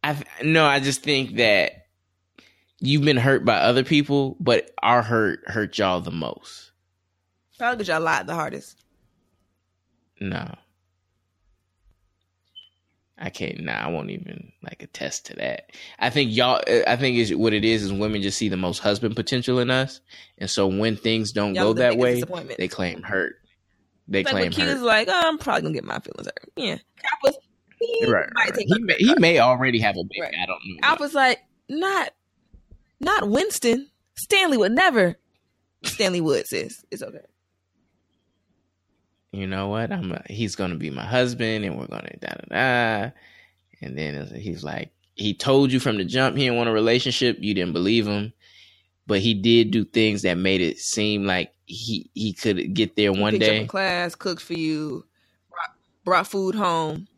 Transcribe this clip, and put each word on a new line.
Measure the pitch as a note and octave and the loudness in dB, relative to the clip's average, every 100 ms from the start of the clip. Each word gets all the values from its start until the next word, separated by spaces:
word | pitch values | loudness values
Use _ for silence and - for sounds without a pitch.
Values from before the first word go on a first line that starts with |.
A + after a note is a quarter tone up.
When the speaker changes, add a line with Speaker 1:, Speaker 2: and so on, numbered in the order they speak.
Speaker 1:
I | D3 | 0
th-, | C#3+ - E2 | -2 -8 -4
no, | D3 D#3+ D3+ | 2 4 6
I | C#3 | 4
just | C3+ C3+ | 2 -2
think | D3 C#3 B2+ A2 | 0 0 0 2
that | A2+ G2+ - - _ _ _ _ _ - _ _ _ _ | 6 6 4 -2 _ _ _ _ _ -20 _ _ _ _
you've | C3 D3 D3 | 0 2 4
been | C3 | 4
hurt | B2 E3 A#2+ | 4 4 4
by | G2+ | 4
other | F#2 B2 | 4 4
people, | C3 C#3 D3 C#3+ C3+ - | 4 2 4 0 0 -2
but | D#3 A2 - - | 2 2 0 -2
our | - A#2+ | 4 4
hurt | A2+ A#2 G#2 - - | 4 2 2 -2 -6
hurt | A2 G#2 - | -4 -4 0
y'all | G2 F2+ | 0 0
the | E2+ | -4
most. | E2+ C2+ - - - - _ _ _ _ _ _ _ _ _ | -6 -6 -10 -16 -20 -20 _ _ _ _ _ _ _ _ _
Speaker 2:
Probably | A#3 B3 | -4 -2
'cause | F#3 | -2
y'all | D#3+ | 0
lied | E3 C3 F#2 | 0 0 -2
the | E3+ | -6
hardest. | D3+ - - _ _ _ _ _ _ _ _ _ _ _ _ _ _ _ | -6 -8 -16 _ _ _ _ _ _ _ _ _ _ _ _ _ _ _
Speaker 1:
No. | G2+ F#2 - - _ _ _ _ _ _ _ _ _ _ _ _ _ _ _ _ _ _ _ - _ _ _ _ _ _ | -8 -6 -10 -16 _ _ _ _ _ _ _ _ _ _ _ _ _ _ _ _ _ _ _ -20 _ _ _ _ _ _
I | F2+ | -12
can't, | - - - | -8 -8 -8
nah, | D#2 | -8
I | A1 B1 | -6 -6
won't | E2 G1+ | -6 -8
even, | G1+ - G1+ - _ | -10 -12 -16 -20 _
like, | - - | -20 -18
attest | - - C2+ - - | -18 -10 -10 -10 -14
to | - | -8
that. | B1+ - - - - - | -8 -8 -12 -20 -20 -4
I | A#2+ | 0
think | B2+ B2+ A2 | 2 2 2
y'all, | B2 B2+ - | 2 2 2
uh, | A#2 - | 2 4
I | B2 | 2
think | C3+ A#2+ | 2 2
it's, | A2 | 2
what | D2+ A2+ | 2 2
it | G#2+ | 4
is, | A2 A2+ | 2 2
is | G2+ | 0
women | G2 G#2+ G#2+ | -2 -2 -2
just | G2 - | -2 -2
see | G#2+ | -2
the | F#2 | 0
most | F2+ - | -2 0
husband | G#2+ G2+ A#2 G#2+ | 0 0 -2 -4
potential | G#2+ B2+ B2 B2+ | -2 -2 0 0
in | B2 | 0
us. | B2+ C3 - _ - - _ | 0 -2 -8 _ -20 -20 _
And | F#2+ | -6
so | - G2 | 0 0
when | F#2+ A2 G#2+ | 2 0 0
things | A2+ A2+ G#2+ | 0 0 -2
don't | G#2+ G#2 F#2+ | -2 -2 2
Speaker 2:
Y'all | G#2 | 2
Speaker 1:
go | |
Speaker 2:
are | A2+ | 4
the | |
Speaker 1:
that | B2 | 2
Speaker 2:
biggest | A#2 | 4
Speaker 1:
way, | B2+ B2 | 2 2
Speaker 2:
disappointment. | - F3 - - | -2 -8 -10 -6
Speaker 1:
they | F2+ | -6
claim | - F2+ - | -4 -6 -6
hurt. | G2+ G2 D#2 - _ _ _ _ _ _ - | -4 -2 -2 -6 _ _ _ _ _ _ -4
They | F#2+ | -2
Speaker 2:
It's | F2+ | 0
like | |
Speaker 1:
claim | F#2+ F2+ | 0 -2
Speaker 2:
when | |
Q | F2 - | -2 -2
Speaker 1:
hurt. | C4+ | 0
Speaker 2:
is | |
like, | A#3+ G#3+ A3+ | 2 2 2
"Oh, | F#4 | 2
I'm | E4 D#4 | 0 0
probably | C#4+ - | -2 -2
gonna | D#3 D#3 | -2 -6
get | - | -6
my | - | -10
feelings | - - - | -10 -14 -14
hurt." | - - - | -14 -16 -8
Yeah. | A3+ - _ _ - - | -6 -6 _ _ -6 0
Alpha's, | G4 - _ _ _ _ | 0 0 _ _ _ _
he | A#4 A#4 A4+ | -4 0 2
Speaker 1:
Right, | - - | 2 0
Speaker 2:
might | - A3 | -2 -2
Speaker 1:
right. | - | -2
Speaker 2:
take | G3 | 0
Speaker 1:
He | |
Speaker 2:
my | G#3+ | 0
Speaker 1:
may, | A3+ - | 2 4
Speaker 2:
feelings | |
Speaker 1:
he | A3 | 4
Speaker 2:
hurt. | E4 | 6
Speaker 1:
may | E3 E3 | 6 6
already | A#2+ B2+ C3 A#2 | 6 4 2 2
have | A2 F#2 | 0 0
a | |
baby. | F#2 G2 | -6 -6
Speaker 2:
Right. | - D#2+ | -8 -6
Speaker 1:
I | F2+ | -6
don't | F2 - | -6 -10
know. | F2 | -2
Speaker 2:
Alpha's | C#4 D#4+ D4 | 0 0 0
like, | C#4 C4 A#3+ _ _ - | 2 2 2 _ _ -10
"Not, | D4+ F#4+ G4 D4 _ _ _ _ - _ - _ _ | -4 -2 -2 -4 _ _ _ _ -20 _ -20 _ _
not | - G#4+ G#3 | 0 0 2
Winston. | A#3+ G4+ - A#3+ B3 C#4 _ _ - | 0 0 0 0 0 -2 _ _ -16
Stanley | - G4 F#4 B3+ | 0 2 4 4
would | G3 | 4
never." | B3 F#4 A#3+ F3+ - _ _ _ _ _ _ - | 4 4 6 2 0 _ _ _ _ _ _ -10
Stanley | - G3 F3 | -2 0 0
would, | D#3 B2+ - | 2 0 0
sis. | F2+ - - _ | -6 -6 -12 _
It's | - | -14
okay. | - - - _ _ _ _ _ _ _ _ _ _ _ _ _ _ _ _ _ _ _ _ | -12 -16 -20 _ _ _ _ _ _ _ _ _ _ _ _ _ _ _ _ _ _ _ _
Speaker 1:
You | G2 F#2+ | -10 -6
know | F#2+ G2 | -4 -4
what? | G#2+ A#2 | -4 -4
I'm | G3 F#2 | -6 -6
a, | E2+ - | -8 -10
he's | G#2+ G#2+ - | -6 -6 -4
gonna | F#2 E2+ | -6 -4
be | D#2+ | -8
my | C2 E2+ | -8 -2
husband, | B2 B2+ A#2+ A2+ A2 G2+ | 0 0 -2 -4 -4 -6
and | C#2 | -8
we're | C2+ | -10
gonna | - G1+ - | -12 -14 -14
da, | G1+ | -12
da, | G1+ - F#2 C3 B2 A#2 A2 G#2+ | -12 -6 -2 0 2 0 -2 -4
da. | - - - _ _ _ _ | -10 -20 -20 _ _ _ _
And | C2 C2 | -12 -8
then | D2+ D2 | -8 -8
it's, | - | -12
he's | G#1+ G#2 D#2+ D2+ | -12 -10 -10 -10
like, | - - _ _ - | -10 -12 _ _ -6
"He | G#2 | -6
told | F#2+ - C3+ C#3 | -4 2 4 4
you | B2+ | 2
from | C3 G#2+ | 0 -2
the | |
jump | F2+ B2+ C3 C#3 | -2 0 0 0
he | |
didn't | C3 A#2+ | 0 0
want | A#2 | 2
a | |
relationship. | A2 A2+ A#2+ B2+ A#2+ B2 - | 2 4 2 0 0 0 0
You | G2+ | -2
didn't | F#2+ F2+ | -2 -2
believe | E2 F#2 A#2 G#2 | 0 2 2 2
him. | G2+ G#2+ _ _ - - _ _ _ - | -4 -6 _ _ -20 -20 _ _ _ -2
But | G2+ | 0
he | G#2+ | 2
did | G#2 A2 A#2 A2 | 2 6 6 6
do | A#2 | 2
things | G2+ - A2 G2+ | 0 2 2 2
that | F#2 F2 | 0 0
made | F#2 F#2+ | 2 2
it | E2+ - | 0 -2
seem | - - G#2+ G#2 G2 | -6 -2 -2 0 0
like | F2+ - _ _ | -2 -4 _ _
he, | A2 A2+ G#2+ - | -12 -8 -8 -8
he | - G#2+ | -6 -6
could | F2+ A2 F#2+ - | -4 -2 -2 -2
get | F#2+ G#2+ - | -2 -2 2
there | G#2 | 2
Speaker 2:
He | F#2+ | 2
Speaker 1:
one | G#2 | 2
Speaker 2:
picked | G#2+ | 2
you | G#2+ | 2
up | G#2+ | 2
Speaker 1:
day." | |
Speaker 2:
in | A2 | -2
class, | F#3+ F#3+ F3+ F3 - | -4 -2 -2 -4 -6
cooked | F#3+ E3+ | -8 -8
for | - | -8
you, | E3+ D#3+ D#3 D3+ C3+ - _ _ _ _ | -4 -4 -4 -6 -10 -12 _ _ _ _
brought, | - - _ _ _ - | -12 -12 _ _ _ 0
brought | F3+ F#3+ | 0 2
food | G3 F#3+ G#3+ | -2 -2 0
home. | F#3 E3 D#3 D#3+ G3+ | 0 0 -2 -6 -12